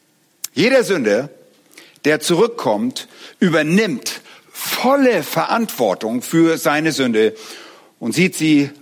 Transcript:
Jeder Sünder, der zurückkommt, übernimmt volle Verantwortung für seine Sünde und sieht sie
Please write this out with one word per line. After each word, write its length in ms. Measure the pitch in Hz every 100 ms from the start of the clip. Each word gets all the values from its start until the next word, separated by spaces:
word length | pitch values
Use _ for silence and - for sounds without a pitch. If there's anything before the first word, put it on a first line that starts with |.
| _ _ _ _ -
Jeder 320 | - 214 262
Sünder, 460 | 180 185 107 104 143 - _ _ _ - - _
der 160 | 143 151
zurückkommt, 880 | - 170 226 233 127 104 120 - - - - -
übernimmt 800 | 185 160 151 185 214 123 - - - - _
volle 720 | - - - 240 285 262 202
Verantwortung 960 | 143 165 160 226 220 - 113 87 110 120
für 360 | - 165 165 160
seine 340 | 160 147 160
Sünde 420 | 135 131 107 107 - - - - - _ -
und 160 | 120
sieht 220 | 147 185 -
sie 340 | 156 147 139 -